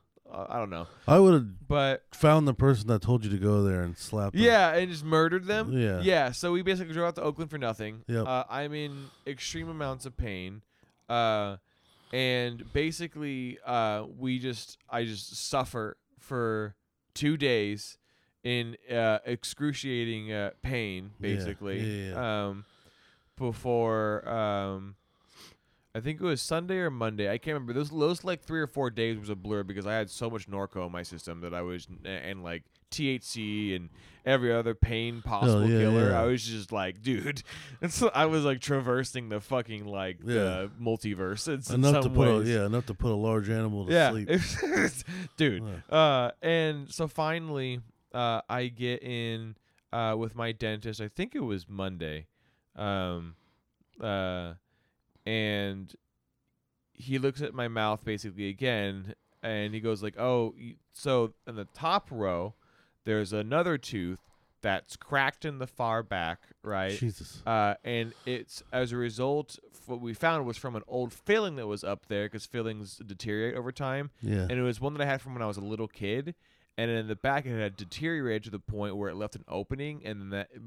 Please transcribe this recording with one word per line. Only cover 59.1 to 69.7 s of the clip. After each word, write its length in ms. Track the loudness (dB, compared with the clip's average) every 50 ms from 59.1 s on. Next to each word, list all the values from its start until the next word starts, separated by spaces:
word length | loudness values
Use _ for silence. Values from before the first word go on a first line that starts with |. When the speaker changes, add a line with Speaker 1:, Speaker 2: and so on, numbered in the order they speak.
| -14 -16 _ _ _ _
Speaker 1:
and 320 | -6 -4 -4 -2 -4 -4 -4
he 60 | -2
goes 220 | -2 -2 -2 -2
like, 120 | -2 -6 -4 -2
"Oh, 360 | 0 2 2 2 2 0 -4
y-, 200 | -8 -14 -16 -18 -18 _ _
so 400 | -14 -6 -2 2 2 2 2 2 -2 _ -14
in 100 | -12 -10
the 80 | -10 -10 -12 -8
top 340 | -4 -2 0 0 0 -2 -4
row, 440 | -6 -2 -2 0 0 -2 -4 -6 -8 _ _ _ _ _ _ _ _ _ -4
there's 280 | -2 0 0 0 -2
another 440 | -2 -4 -2 0 2 2 2 2 0 -2
tooth 420 | -4 -6 -6 -4 -4 -4 -6 -8 _ _ _ _ _ _ _ _
that's 340 | -2 -2 -2 -2 -4 -8 -16
cracked 480 | -16 -8 -2 0 0 0 0 -2 -4 -8
in 140 | -8 -8 -8
the 80 | -8
far 360 | -8 -6 -4 -2 0 0 -2
back, 380 | -2 -2 -2 -2 -2 -2 -4 -6 _ -20 -20 _
right?" 340 | -8 -4 -2 -2 -2 -2 -2 -2
Speaker 2:
Jesus. 440 | -2 -2 -4 -6 -12 -16 -14 -8 -2
Speaker 1:
Uh, 280 | 0 2 4 4 2 2 0 -4
and 280 | -4 -4 -2 -4 -4 -8 -10 -8
it's 380 | -6 -6 -6 -6 -10 -16 -18 -10 -4
as 200 | -2 -2 -2 -2
a 40 | -2
result, 640 | -4 -4 -4 -2 -2 -2 0 0 -2 -4 -8 -12 -20 -20 -20